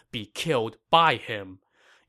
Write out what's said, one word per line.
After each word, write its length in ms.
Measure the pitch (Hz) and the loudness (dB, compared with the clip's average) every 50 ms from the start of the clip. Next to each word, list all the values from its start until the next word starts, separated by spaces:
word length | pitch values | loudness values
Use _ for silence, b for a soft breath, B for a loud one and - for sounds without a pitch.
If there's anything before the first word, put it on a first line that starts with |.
| b b | b b
be 160 | - 117 104 | -12 -12 -12
killed 520 | - - - - 165 151 120 110 117 - _ _ _ | -10 -12 -8 -4 -2 0 0 -2 -4 -6 _ _ _
by 260 | - 165 165 160 131 | 4 4 6 4 2
him. 440 | 110 - - 113 104 98 95 95 - b b b b b b b b b | 0 -4 -8 -8 -8 -8 -12 -16 -20 b b b b b b b b b